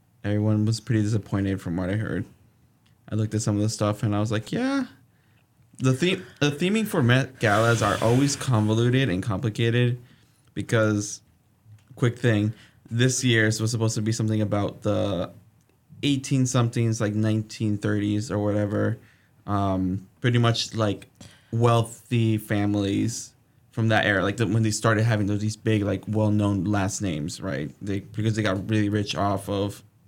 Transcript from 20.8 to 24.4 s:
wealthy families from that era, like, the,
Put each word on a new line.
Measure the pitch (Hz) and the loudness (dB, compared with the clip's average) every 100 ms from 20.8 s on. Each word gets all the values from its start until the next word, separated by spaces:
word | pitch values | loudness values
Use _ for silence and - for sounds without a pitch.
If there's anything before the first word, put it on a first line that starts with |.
| 107 - - _ - - - | -2 -2 -10 _ -20 -20 -6
wealthy | 117 120 117 113 - - 120 110 107 | 2 4 4 0 -8 -4 0 2 0
families | - 107 104 104 98 101 110 - - _ _ _ _ | 0 0 0 0 0 0 -2 -4 -12 _ _ _ _
from | - 110 | -2 2
that | 107 | 2
era, | 104 95 | 2 2
like, | 98 | 0
the, | 101 | 0